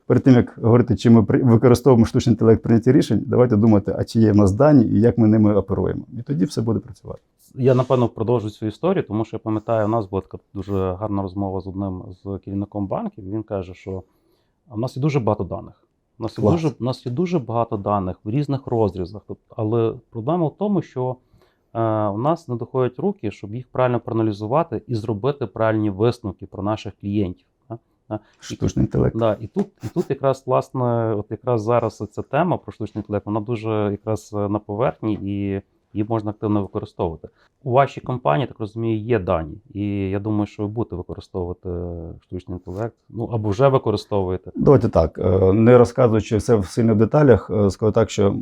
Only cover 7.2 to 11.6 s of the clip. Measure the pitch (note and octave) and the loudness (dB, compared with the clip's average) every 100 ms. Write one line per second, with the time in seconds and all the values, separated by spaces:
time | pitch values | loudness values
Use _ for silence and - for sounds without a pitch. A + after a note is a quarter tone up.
7.2 | _ _ _ - B2+ B2+ B2+ B2+ A#2 - | _ _ _ -2 2 2 2 2 0 -2
8.2 | G#2+ A#2+ G#2 - G#2+ - E3+ F#3 - G#2+ | -2 -2 -2 -6 -8 -4 -2 -2 -2 -4
9.2 | A2+ A2 A2+ G#2+ - A2+ G#2 A2+ F#2+ G2 | -6 -8 -6 -6 -2 -2 0 -2 -2 -6
10.2 | - F#2 _ G2+ F#2+ G2 F#2 F#2 G#2+ G2+ | -6 -18 _ -14 -6 -2 -2 -4 -4 -4
11.2 | G2 G2 G2 F#2+ | -6 -6 -6 -6